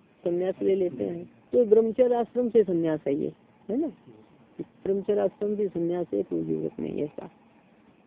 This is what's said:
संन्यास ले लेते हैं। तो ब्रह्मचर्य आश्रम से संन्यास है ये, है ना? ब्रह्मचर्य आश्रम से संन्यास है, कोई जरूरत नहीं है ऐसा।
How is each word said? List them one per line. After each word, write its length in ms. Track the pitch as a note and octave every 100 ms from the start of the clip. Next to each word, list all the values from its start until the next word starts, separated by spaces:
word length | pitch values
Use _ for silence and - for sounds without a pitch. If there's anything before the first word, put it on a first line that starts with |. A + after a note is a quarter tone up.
| _ _ F3+
संन्यास 300 | F3 F#3 F#3
ले 140 | G3 G3
लेते 280 | F3+ -
हैं। 260 | G3 E3+ F3 - _
तो 120 | A#3+ A3+
ब्रह्मचर्य 500 | G#3+ A3+ G#3+ B3 A#3+
आश्रम 340 | A3+ A#3+ B3
से 140 | A3+
संन्यास 360 | G3 E3+ E3 D#3 C#3+
है 80 | C#3+
ये, 160 | D3 D#3+ _ _ -
है 80 | A3+
ना? 140 | D#4 F#3+ - A2 - - _ -
ब्रह्मचर्य 580 | - _ - G3 F#3+ G#3
आश्रम 360 | G3 - G#3 G#3
से 120 | G3+
संन्यास 400 | E3 E3+ F3 E3+
है, 100 | G3+
कोई 200 | F#3+ E3+
जरूरत 360 | D#3+ D#3 D#3 -
नहीं 140 | -
है 100 | -
ऐसा। 260 | D3 - - - _ _ _ _ _ _